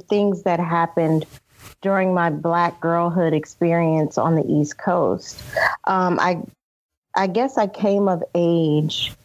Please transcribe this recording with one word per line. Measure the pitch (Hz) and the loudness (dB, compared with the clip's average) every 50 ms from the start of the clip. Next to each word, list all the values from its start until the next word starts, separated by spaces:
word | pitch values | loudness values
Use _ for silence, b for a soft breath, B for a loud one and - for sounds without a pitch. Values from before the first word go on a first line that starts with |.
| - - | -2 -2
things | 208 208 208 202 196 175 - | 0 0 2 0 -2 -2 -2
that | 190 175 170 | -2 0 0
happened | 175 165 170 170 170 170 - 175 165 160 160 156 156 - - - _ _ _ _ - - - _ | 0 0 0 0 0 0 0 0 0 2 2 0 -2 -4 -14 -20 _ _ _ _ -20 -20 -20 _
during | - 196 196 190 190 185 185 | -2 0 0 2 2 2 2
my | 180 170 170 | 2 2 0
Black | 147 147 165 170 165 175 175 170 170 - | 0 -2 -2 0 0 2 2 0 -2 -2
girlhood | - 165 170 170 170 175 165 185 170 160 156 | -2 0 0 2 0 0 0 0 0 2 2
experience | 151 151 - - - 175 170 170 170 170 160 160 160 156 147 - - | 0 -2 -4 -6 -2 0 2 2 2 2 2 2 2 0 0 -2 -2
on | 113 165 165 | 0 2 2
the | 160 - - | 2 2 2
East | 151 147 147 143 - - | 2 0 0 0 -4 -6
Coast. | - 196 175 180 147 92 95 - - - - - - B B B B B B B - | -4 -2 0 0 0 0 -2 -2 -6 -12 -18 -18 -16 B B B B B B B -4
Um, | - 196 185 185 180 175 - | -2 0 0 0 0 0 0
I, | - 180 180 160 - - - _ _ _ _ _ _ _ _ _ _ _ - | 0 0 0 -4 -6 -12 -16 _ _ _ _ _ _ _ _ _ _ _ -4
I | 185 196 190 | -2 -2 0
guess | 175 226 254 269 - 247 | 0 0 -2 0 0 0
I | 214 196 | -2 -2
came | 202 - 202 202 202 202 202 190 | -2 -2 0 0 2 2 2 2
of | 180 170 175 - - | 0 0 -4 -4 -2
age | 175 175 170 170 165 160 156 147 151 151 156 - - - - - - _ | 0 2 2 2 2 2 2 2 2 0 0 -2 -4 -6 -8 -8 -12 _